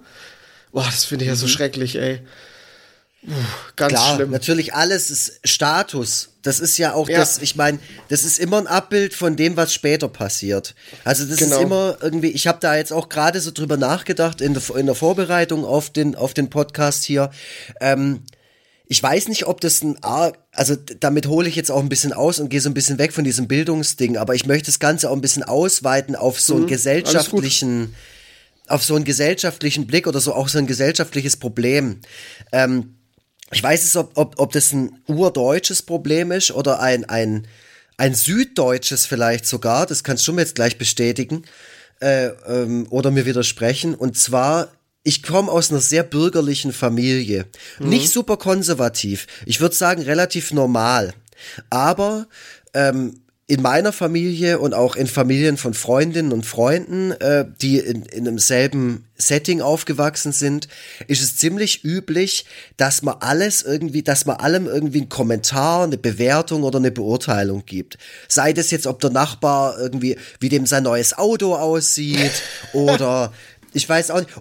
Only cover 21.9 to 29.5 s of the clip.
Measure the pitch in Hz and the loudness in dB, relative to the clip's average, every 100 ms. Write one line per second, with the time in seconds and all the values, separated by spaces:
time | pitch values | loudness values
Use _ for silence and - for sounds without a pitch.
21.9 | 131 143 113 151 175 143 139 143 139 139 | 0 -2 0 0 0 -2 0 0 0 0
22.9 | 135 147 - 139 120 117 139 156 156 147 | -2 -6 -2 0 0 0 0 0 -2 -2
23.9 | - 120 117 110 127 127 147 151 - 151 | 0 0 0 -2 -2 2 0 0 0 2
24.9 | 156 135 139 135 143 - 139 185 - 135 | 2 0 0 -2 -2 0 2 2 2 2
25.9 | 135 135 135 127 - - 160 160 131 139 | 0 0 0 0 0 2 2 2 0 2
26.9 | 156 170 156 147 202 135 - 131 120 113 | 2 2 2 2 0 0 0 0 -2 -4
27.9 | 113 - - - - _ _ - 143 - | -8 -20 -20 -20 -20 _ _ -2 -2 2
28.9 | 151 143 139 147 185 180 | 0 0 0 0 0 -2